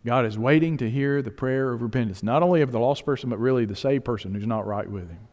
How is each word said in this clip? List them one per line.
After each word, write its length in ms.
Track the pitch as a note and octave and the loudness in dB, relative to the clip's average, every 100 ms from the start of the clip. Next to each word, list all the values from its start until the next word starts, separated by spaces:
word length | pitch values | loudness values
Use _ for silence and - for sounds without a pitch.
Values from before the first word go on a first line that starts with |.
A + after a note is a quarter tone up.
| A#2 | 2
God 180 | B2 | 2
is 140 | A2+ G#2+ | 2 0
waiting 380 | B2 D#3 E3 D#3 | 4 4 4 0
to 120 | A#2 | -2
hear 320 | C3+ C#3 C#3+ | 0 0 0
the 120 | B2+ | -4
prayer 400 | - C3 C3 C3+ | -4 -2 0 -2
of 100 | A#2+ | -2
repentance, 400 | A#2 C3 A2+ F#2 | -2 0 -2 -2
not 180 | G2+ C3+ | 0 2
only 220 | F3 F3 | 4 4
of 80 | C#3 | 4
the 80 | A#2 | 2
lost 260 | B2 C#3+ | 0 0
person, 240 | - C3 B2+ | -2 -4 -4
but 120 | A2 | 0
really 240 | B2 C3 | 2 2
the 100 | A2 | 0
saved 300 | G2 C3+ C#3 | -2 0 0
person 280 | B2+ A2+ F#2+ | -2 -6 -4
who's 140 | G2+ G#2+ | -4 -2
not 180 | A2 | -2
right 240 | G#2 G#2 G#2 | -2 -4 -6
with 220 | G2+ F2 | -8 -10
him. 160 | E2+ A2 | -16 -20